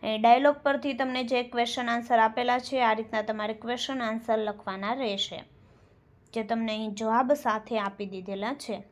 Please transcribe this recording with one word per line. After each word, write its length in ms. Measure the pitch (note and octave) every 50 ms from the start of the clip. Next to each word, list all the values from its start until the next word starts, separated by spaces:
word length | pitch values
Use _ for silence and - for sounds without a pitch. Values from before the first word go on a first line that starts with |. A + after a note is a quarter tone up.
| -
અહીં 220 | G#3+ A3 G#3+ A3
ડાયલોગ 320 | A#3 A#3 B3+ C#4 D4 D4 D4 -
પરથી 300 | C#4+ C#4 C#4 A3+ D4 C#4 A#3+
તમને 220 | C4+ C4 B3+ B3+ B3+ A#3 C4
જે 100 | B3 B3 B3 -
ક્વેશ્ચન 400 | A#3+ A#3+ A#3+ - - B3 A#3 A#3
આન્સર 300 | A#3+ A#3 A#3 B3 A3+ A3
આપેલા 320 | A3 A3+ - B3 B3 B3 B3+ B3 -
છે, 120 | C4+ C4 B3
આ 100 | A3+ A3 G#3+
રીતના 220 | A3 A3 - A3 G#3+ G#3+
તમારે 260 | G#3+ G#3+ G#3+ G#3+ A3 G#3+ -
ક્વેશ્ચન 360 | A3+ A#3+ A#3+ - - C4+ C4 A#3+ A3
આન્સર 300 | A3 A3+ A3+ - A3+ A3 G#3+
લખવાના 500 | G#3+ G#3 G#3 - - F#3+ F#3+ G3 G#3 A#3+ C#4 C4+
રહેશે, 360 | A3 G3+ G3 G3 - F#3 - - - - - - - - - - _ _ _ _ _ _ _ _ _ -
જે 100 | A3+ A3 G#3
તમને 240 | A#3 A3+ A3+ A3+ G#3+ G#3+
અહીં 200 | A3 G#3+ G#3 G3+ A3+
જવાબ 300 | A3 A3+ A#3 C4 B3 D4 C#4+ -
સાથે 360 | B3 G#3+ A3 A3 - A#3 A3 G3+
આપી 260 | G3 G3 - G3+ G3 F#3+
દીધેલા 360 | F#3+ F#3 F#3 G3 G3 G3+ A3+ C#4 C#4+ -
છે. 160 | - A3 G3+ G3+ -